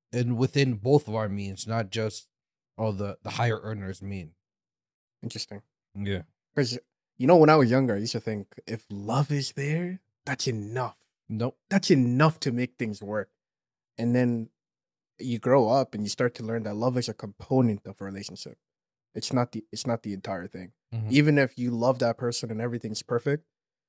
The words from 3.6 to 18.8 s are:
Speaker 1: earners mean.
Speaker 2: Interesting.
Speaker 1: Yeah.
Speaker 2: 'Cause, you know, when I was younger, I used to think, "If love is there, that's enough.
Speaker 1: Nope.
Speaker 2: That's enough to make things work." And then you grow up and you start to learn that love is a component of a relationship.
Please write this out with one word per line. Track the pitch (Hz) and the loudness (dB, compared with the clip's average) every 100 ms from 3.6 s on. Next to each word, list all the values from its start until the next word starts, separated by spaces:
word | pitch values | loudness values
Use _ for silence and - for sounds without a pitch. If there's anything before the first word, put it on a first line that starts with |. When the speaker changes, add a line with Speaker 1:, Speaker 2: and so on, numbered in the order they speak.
Speaker 1:
earners | 107 110 95 95 | -4 -8 -8 -8
mean. | 98 98 80 - _ _ _ _ _ _ _ _ | -8 -8 -10 -16 _ _ _ _ _ _ _ _
Speaker 2:
Interesting. | 113 104 - 104 - _ _ 98 | -12 -10 -10 -14 -18 _ _ -8
Speaker 1:
Yeah. | 101 95 82 _ _ - | -4 -4 -6 _ _ -2
Speaker 2:
'Cause, | 127 - - _ _ - | -2 -4 -12 _ _ 0
you | 127 | 6
know, | 175 | 8
when | 151 | 10
I | 156 | 8
was | 127 | 6
younger, | 127 131 101 | 4 2 0
I | |
used | 113 | -4
to | 117 | -6
think, | 113 107 98 - - | -6 -6 -8 -16 -10
"If | 110 - | -10 -10
love | 101 101 123 143 | -10 -2 0 0
is | 143 131 | -2 -4
there, | - 143 156 175 185 _ _ - | -6 -4 -2 -4 -8 _ _ -8
that's | 135 - | -6 -4
enough. | 113 104 120 123 - _ _ - | -4 -4 -6 -6 -8 _ _ -8
Speaker 1:
Nope. | 110 120 - - | -4 -4 -6 -2
Speaker 2:
That's | 196 - | 0 4
enough | 151 120 123 156 156 | 6 6 4 4 2
to | 143 | -2
make | 120 123 - | -2 -4 -4
things | 113 101 | -6 -6
work." | 101 107 101 _ _ _ _ _ _ - | -6 -6 -6 _ _ _ _ _ _ -4
And | 117 123 | 0 2
then | 123 117 113 _ _ _ _ _ _ - | 2 0 -6 _ _ _ _ _ _ -10
you | 131 117 | -6 -2
grow | 123 135 113 | 4 4 6
up | 135 131 104 | 2 0 -4
and | |
you | 104 | -6
start | - 123 - | -2 -2 -2
to | |
learn | 110 117 | -6 -6
that | 104 104 | -4 -2
love | 123 123 | -2 0
is | 117 | -2
a | |
component | 107 107 - - 131 123 101 - | -6 -12 -14 0 2 4 2 -6
of | 98 | -12
a | 98 | -12
relationship. | 98 98 92 - - _ _ | -10 -12 -14 -16 -20 _ _